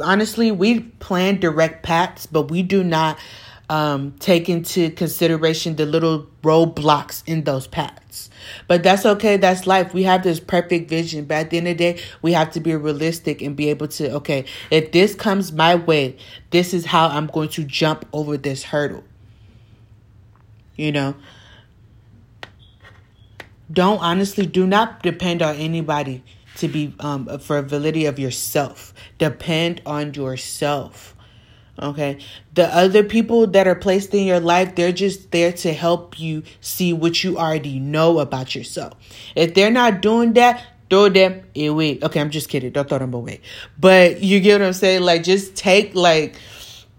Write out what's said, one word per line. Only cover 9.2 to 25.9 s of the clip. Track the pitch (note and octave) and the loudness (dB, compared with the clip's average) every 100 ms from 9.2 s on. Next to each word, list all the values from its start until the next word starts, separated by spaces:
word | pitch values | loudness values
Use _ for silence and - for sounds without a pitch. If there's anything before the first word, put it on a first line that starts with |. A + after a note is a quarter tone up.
| A3 G3 | 2 2
That's | F#3 F#3 F#3 | 2 2 2
life. | F#3+ F3+ | 0 0
We | F3+ | 0
have | F#3 F#3 | 2 2
this | F#3 D#3+ | 2 -2
perfect | - F3+ F3 F3 E3 | -2 -2 0 -2 -2
vision. | E3 E3 D#3 | -4 -4 -8
But | D3 D#3 | -6 -4
at | D#3+ | -4
the | E3+ | -4
end | F3 | -4
of | E3+ | 0
the | E3+ | -2
day, | F3 - - | -2 -10 -4
we | E3 | 0
have | E3+ D#3+ | 2 0
to | E3+ | -2
be | D#3+ | -4
realistic | D#3 D3+ C#3+ D#3+ E3 D#3 D3 | -2 -2 -2 -4 -4 -6 -6
and | C#3+ C#3+ | -6 -4
be | D3 | -2
able | C#3+ D3+ | -2 -6
to, | - C#3+ C#3 | -6 -6 -6
"Okay, | D3+ C#3 B2+ - - | -4 -4 -6 -14 0
if | D#3+ D#3 | 0 2
this | F3 G#3 | 4 2
comes | - A3 G3 E3+ | 2 -2 -2 -2
my | D#3 E3 F3 | 2 2 4
way, | E3+ D3+ C3 - - - - | 2 0 0 -6 -18 -20 -2
this | E3+ F3+ | 0 0
is | F3+ E3 | -2 0
how | E3+ D#3+ | 2 2
I'm | D3 D3+ | 0 -4
going | D#3+ D3+ | -4 -6
to | - | -6
jump | C#3+ - D#3 D#3 - | -8 -2 -2 -2 -6
over | D3+ D3 D3 | -8 -6 -6
this | C#3+ C3+ | -6 -8
hurdle." | - D3 C#3+ - - _ - _ - - - - _ - _ _ _ _ _ - _ - | -6 -4 -4 -6 -16 _ -20 _ -20 -20 -20 -20 _ -20 _ _ _ _ _ -20 _ -8
You | D3+ | -6
know? | D3 C#3 C#3+ - - - - _ _ _ - _ - _ _ - _ - _ - - _ _ _ - - _ - | -4 -4 -8 -16 -20 -20 -20 _ _ _ -20 _ -20 _ _ -20 _ -20 _ -20 -20 _ _ _ -20 -20 _ -6
Don't, | D#3+ F3+ G#3 | 0 2 2
honestly, | E3+ F3+ G3 G#3 | 0 -2 -2 -2
do | F3 F3 F#3 | -2 0 2
not | G3+ A#3 - | 2 0 -2
depend | F3+ E3 F3 E3+ | -6 -4 -4 -2
on | D#3 D3 | -2 -4
anybody | D#3+ E3 D#3 | -6 -4 -4